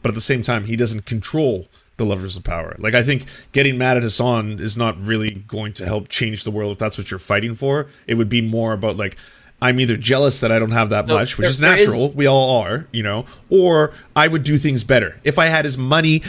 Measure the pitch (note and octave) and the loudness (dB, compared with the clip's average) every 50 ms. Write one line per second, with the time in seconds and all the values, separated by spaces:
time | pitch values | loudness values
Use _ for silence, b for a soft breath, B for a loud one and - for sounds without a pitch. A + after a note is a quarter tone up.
0 | - A#2 G#2+ A2+ - - C#3 B2 G#2 - A#2+ A2+ G2+ G#2+ A#2 A2+ A#2+ A2 A2 A2 | -2 -4 -2 0 0 0 0 -2 -2 -4 -4 -4 -4 -4 -2 -2 -2 -2 -2 -6
1 | - - A#2 A2 G2 - - D#3 D#3 C3 A2 F#2 F2 _ b b b b _ - | -6 -6 -6 -6 -6 -4 -2 0 0 0 0 -2 -6 _ b b b b _ -4
2 | A2 G#2 G2 F#2 F#2+ F#2 F2+ F2+ - - F2 E2 E2 E2 D#2+ - - A2 A2+ B2 | -2 -2 -2 -4 -6 -8 -8 -6 -6 -6 -6 -6 -8 -10 -12 -6 -4 0 0 2
3 | B2 C#3 C#3+ C3 - B B B B B - C3+ C#3 C#3 C3 B2 B2+ B2+ B2+ B2 | 2 2 -2 -2 -4 B B B B B 0 2 2 2 2 2 0 2 2 2
4 | A#2 A2+ - - A#2+ B2 A#2+ A2+ G#2+ G#2+ G#2+ G2+ E2 A2+ G#2 A#2 A#2 A2+ - F2+ | 2 0 0 2 2 2 0 0 -2 -4 -8 -6 -4 -4 -2 -2 -2 -2 -4 -6
5 | G2 G#2+ A2+ A2 G#2+ G#2+ G#2 G2 G2+ - - G#2+ G#2+ G#2 G2+ - F#2 F2+ A2 G#2+ | -6 -4 -4 -2 -2 -4 -6 -10 -14 -10 -8 -8 -8 -8 -8 -8 -6 -4 -4 -6
6 | G2 - - - B2 A2 G#2+ G#2 - A2 G#2 G#2+ G#2 G#2 G2+ - A2 G#2+ - - | -6 -6 -4 -4 -2 -2 -4 -6 -8 -6 -6 -4 -4 -6 -4 -4 -4 -4 -4 -6
7 | G2 - - - - - G#2 G#2 G#2+ A#2 A#2 A2 C#3 C#3 C#3 D3+ C#3+ C#3+ b b | -6 -8 -10 -10 -4 -2 -2 -2 -2 -4 -6 -4 -2 -2 -2 -2 -4 -8 b b
8 | b - A#2+ A#2 A2+ G2+ A#2 A#2+ A2+ A2 A2 A#2 A2+ A2+ A2 G2 G2+ G#2+ F2+ G2+ | b -4 0 0 0 0 0 0 0 0 -2 -2 -2 -2 -4 -2 -4 -4 -4 -4
9 | G2+ G2 - B B B B B B B B _ B2 B2+ B2 B2+ C3 A#2 A2+ - | -6 -8 -8 B B B B B B B B _ -2 0 2 2 2 0 0 -2
10 | A2 A2+ C3 C3 C#3+ C#3 - - - A2+ A2+ A2+ A2+ A2 A2+ A#2 A2+ G#2 G#2+ G#2 | 0 0 2 4 4 2 2 2 2 2 2 2 2 0 0 0 0 2 0 -2
11 | G#2 - D#3 - A#2+ B2+ - - C#3 C3 C3+ B2+ D3 E3 F3+ F#3+ G#3 - B2 A#2 | 0 0 0 0 0 -2 -2 -2 0 2 2 4 4 4 6 6 6 4 4 0
12 | C3 C#3+ C#3 C#3 C#3+ C3+ C3+ C3+ C3 C3 B2+ A#2+ G2+ F2 G#2+ D3 D3+ - - A#2 | 0 -2 0 2 2 4 4 4 4 4 2 0 0 0 -4 -6 -6 -6 -6 -4
13 | G#2+ G#2 G2+ A2+ B2+ B B B B _ - G3 F3+ F3+ E3 D#3 D3+ D3+ B B | -2 -2 -4 -4 -6 B B B B _ 4 4 6 6 6 4 4 2 B B
14 | B B _ C#3+ D3+ D#3+ D#3+ D#3 C3 D3 D3+ C#3+ D3 D3+ C3+ B2 G#2 - C3+ A#2+ | B B _ 2 4 4 2 0 0 2 0 2 2 2 0 0 2 4 2 2
15 | G#2 F2 - - - D3 C#3 - E3 E3 D#3+ D#3 D3 D3 C3 C3+ B2+ B2+ D3+ E3 | 2 0 -8 -4 -4 0 2 2 2 2 2 0 0 -2 -2 -4 0 0 2 2
16 | D#3+ D#3+ D#3 D#3 B | 4 4 2 2 B